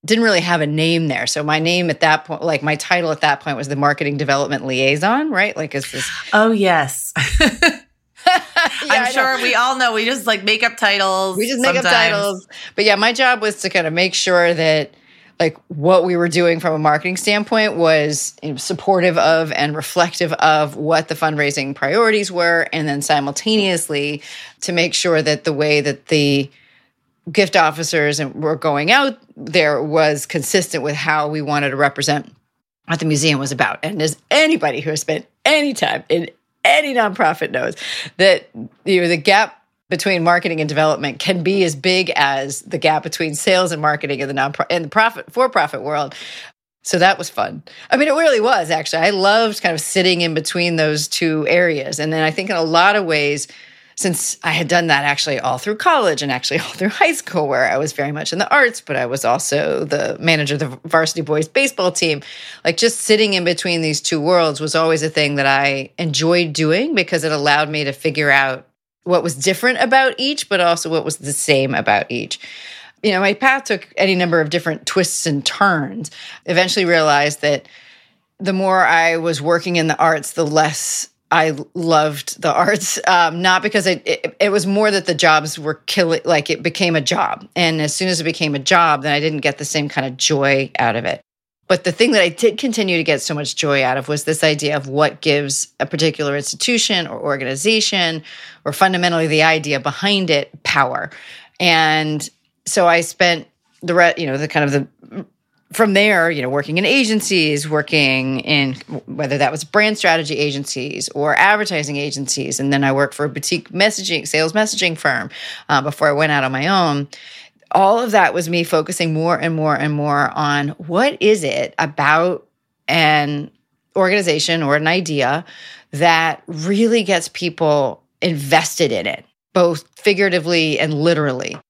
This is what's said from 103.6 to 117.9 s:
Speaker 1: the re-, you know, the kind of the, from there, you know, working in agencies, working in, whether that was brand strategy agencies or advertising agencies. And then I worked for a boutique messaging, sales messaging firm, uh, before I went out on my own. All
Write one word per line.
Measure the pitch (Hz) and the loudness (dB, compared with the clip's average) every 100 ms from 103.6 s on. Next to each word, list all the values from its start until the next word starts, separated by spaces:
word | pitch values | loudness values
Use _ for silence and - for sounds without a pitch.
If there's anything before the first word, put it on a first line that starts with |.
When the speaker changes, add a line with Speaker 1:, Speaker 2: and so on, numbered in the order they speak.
| _ _ | _ _
Speaker 1:
the | 175 175 | 0 4
re-, | 170 - | 4 2
you | 175 | -4
know, | 135 | -4
the | 151 | -2
kind | 151 147 | 0 2
of | |
the, | 139 135 _ - - - _ _ _ _ | 0 -2 _ -16 -14 -14 _ _ _ _
from | - 220 | 0 2
there, | 196 208 190 165 | 4 4 4 2
you | 151 | 0
know, | 127 | -2
working | 139 139 160 | -2 -2 0
in | 202 | 2
agencies, | 277 226 214 - 185 156 147 151 | 2 2 0 0 2 2 0 0
working | 151 147 156 139 131 131 131 | -2 0 2 2 2 -2 -4
in, | - 147 139 127 - 156 - | 0 0 0 -4 -10 -12 -10
whether | 131 143 139 | -8 -4 0
that | 135 | 0
was | 151 | -2
brand | - 208 214 214 | -2 0 2 2
strategy | 185 165 151 151 | 2 2 0 -2
agencies | 147 139 139 139 131 - - | -2 -2 -6 -8 -8 -8 -8
or | - 147 139 | -4 0 4
advertising | 190 208 208 175 143 143 | 4 4 0 -4 -4 -4
agencies. | 143 139 135 - 135 131 | -6 -6 -6 -4 -4 -4
And | 139 | 0
then | 139 | 2
I | 139 | 2
worked | 135 139 | 2 0
for | - | -2
a | 147 | -6
boutique | 135 - 175 - | -4 -4 -4 -6
messaging, | 180 202 202 190 165 156 | 0 0 0 -4 -4 -2
sales | 156 160 | -2 0
messaging | 196 214 214 180 160 | 0 -2 0 -2 0
firm, | 147 123 98 - - - - | -2 -2 -6 -12 -14 -16 -2
uh, | 147 | 0
before | 139 147 151 | 0 0 0
I | |
went | 143 156 | 2 2
out | 143 | 2
on | 131 | 0
my | 131 156 | -2 0
own. | 196 170 143 143 - - - - _ _ | 2 2 0 -6 -12 -20 -20 -20 _ _
All | - 196 | 2 4